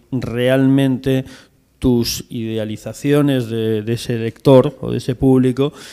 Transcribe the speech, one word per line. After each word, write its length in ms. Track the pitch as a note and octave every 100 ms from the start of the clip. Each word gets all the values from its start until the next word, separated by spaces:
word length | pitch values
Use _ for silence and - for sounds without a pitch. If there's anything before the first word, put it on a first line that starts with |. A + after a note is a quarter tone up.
| -
realmente 1120 | C3 - A#2 B2+ C3+ C3+ C3+ C3+ B2+ C3+ C3 C3 - _ _ _ -
tus 480 | C3 A#2+ A#2 - -
idealizaciones 1160 | B2+ A2+ A2 G#2+ G#2+ G#2+ A2 C#3+ D3 C#3+ C3 A2+
de, 360 | A2+ A2 A2
de 100 | G#2
ese 240 | A#2 - A#2
lector 580 | A2+ - D3 C3 C3+ -
o 80 | A#2
de 80 | A#2+
ese 160 | B2+
público 580 | B2 C3+ C3 B2+ B2+ C#3+ - -